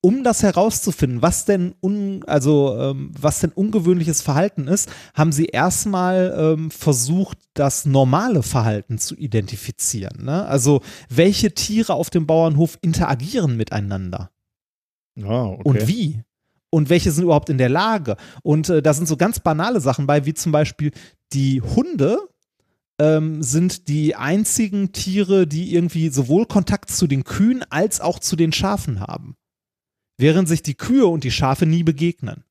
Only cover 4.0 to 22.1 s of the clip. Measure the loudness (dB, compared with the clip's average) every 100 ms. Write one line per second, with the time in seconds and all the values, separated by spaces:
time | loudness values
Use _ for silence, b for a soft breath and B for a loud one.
4 | 0 -2 0 0 0 -2 -2 -2 -2 B
5 | B 0 2 2 0 0 0 0 -2 0
6 | 0 2 0 0 0 0 -4 -2 0 0
7 | 0 0 -2 -6 _ -2 -2 0 2 4
8 | 4 2 2 0 0 0 0 -2 -4 -6
9 | -6 -8 -2 -2 -2 -10 -12 -6 -6 -6
10 | -8 -10 -4 -4 0 0 4 2 B B
11 | B 2 4 4 0 -2 -2 -2 0 -2
12 | 0 -2 2 2 4 2 2 0 -2 0
13 | 0 -2 -2 -2 0 -2 -2 -4 -4 -6
14 | -6 -8 -12 _ _ _ _ _ _ _
15 | _ -12 -4 -2 -2 -2 0 2 0 0
16 | -2 -4 -12 _ _ _ _ 0 4 2
17 | 2 0 2 2 2 0 2 2 0 -2
18 | -4 -8 B B 0 0 2 2 2 0
19 | -2 0 0 0 -2 0 0 0 0 0
20 | 2 2 0 -4 0 2 0 -2 -6 B
21 | B B _ 0 0 0 2 0 0 0
22 | 0